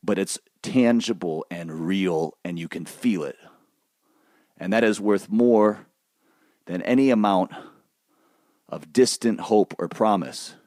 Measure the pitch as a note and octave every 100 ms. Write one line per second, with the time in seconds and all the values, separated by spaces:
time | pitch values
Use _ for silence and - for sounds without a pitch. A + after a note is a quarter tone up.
0 | - G2 G2 - _ _ - B2+ A#2+ A#2
1 | A2+ G2+ F2+ D#2+ - F2 E2+ D#2 E2 G2
2 | F#2 D#2+ D#2 - F2 E2+ E2 E2 D#2 -
3 | B2 G2 C#2+ - - _ _ _ _ _
4 | _ _ _ _ _ _ F#2 G#2+ A2+ G#2
5 | G#2 G2+ - G#2+ A#2+ A2+ G#2+ G#2+ - _
6 | _ _ _ _ _ _ - F2+ - B2
7 | C3+ A#2 G#2 F#2+ F#2+ - - _ _ _
8 | _ _ _ _ _ _ _ - - -
9 | B2 - A2+ G#2+ - G#2+ F#2+ - E2+ -
10 | A2 G2+ C2+ - - -